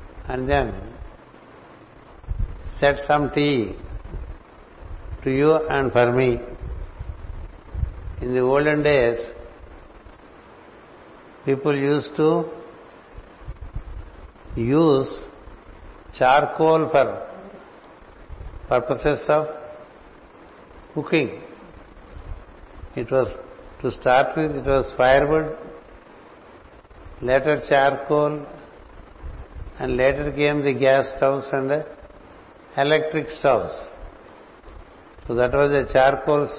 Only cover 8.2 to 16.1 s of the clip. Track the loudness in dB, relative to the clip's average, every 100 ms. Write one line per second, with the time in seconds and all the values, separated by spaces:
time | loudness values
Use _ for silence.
8.2 | -2 2 4 4 4 2 4 4 4 0
9.2 | -6 -12 -18 -20 -20 -20 -20 -20 -20 -20
10.2 | -20 -20 -20 -20 -20 -20 -20 -20 -20 -20
11.2 | -20 -8 -2 0 0 0 2 0 -2 2
12.2 | 2 2 -2 -10 -18 -20 -20 -20 -20 -20
13.2 | -20 -20 -16 -14 -12 -12 -12 -14 -16 -18
14.2 | -20 -20 -10 -4 0 4 4 4 0 -8
15.2 | -16 -20 -20 -20 -20 -20 -20 -20 -12